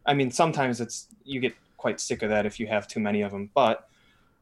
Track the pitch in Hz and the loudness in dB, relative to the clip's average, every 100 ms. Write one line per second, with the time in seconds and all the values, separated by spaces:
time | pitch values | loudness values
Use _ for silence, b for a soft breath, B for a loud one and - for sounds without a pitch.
0 | - 143 127 127 165 151 131 117 113 - | 0 2 2 2 2 2 0 0 -4 -8
1 | - - - 135 127 - _ - 123 98 | -16 -20 -10 -4 -2 -4 _ -6 -4 -4
2 | - 120 110 107 104 - 110 104 - 117 | -6 -4 0 0 0 -4 -2 -2 -2 -4
3 | 104 104 101 98 101 139 117 - - b | 0 0 -2 -4 -2 4 4 2 -4 b
4 | b b b b | b b b b